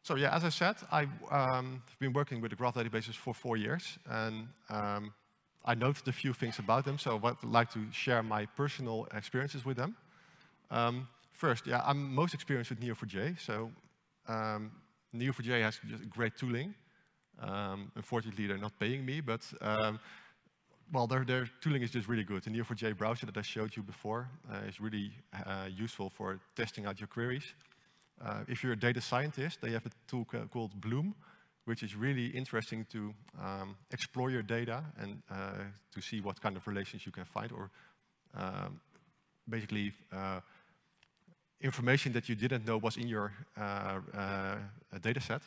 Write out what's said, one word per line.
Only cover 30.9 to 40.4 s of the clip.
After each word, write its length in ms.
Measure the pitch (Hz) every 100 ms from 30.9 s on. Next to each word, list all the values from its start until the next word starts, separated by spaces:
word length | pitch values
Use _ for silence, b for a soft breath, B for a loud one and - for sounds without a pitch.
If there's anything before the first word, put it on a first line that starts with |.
| 127 180 - B B B B
which 180 | - 113
is 120 | 107 101
really 300 | 127 135 120
interesting 580 | 127 131 113 110 113 107
to, 260 | 110 104 104 - -
um, 340 | 98 98 95 101 -
explore 400 | 127 - 127 131
your 120 | 127
data 420 | 104 117 117 117 156 -
and, 240 | 101 104 -
uh, 340 | 98 98 98 101 101 _
to 80 | -
see 200 | - 113
what 200 | 98 92
kind 160 | 107 92
of 100 | 107
relations 380 | 98 95 110
you 80 | -
can 120 | 92
find, 280 | 90 107 107
or, 180 | 110 98 B B B B _ _ -
um, 440 | 95 95 92 95 _ - _ _ _ _ -
basically, 440 | 113 104 107 101 - -
uh, 280 | 95 95 92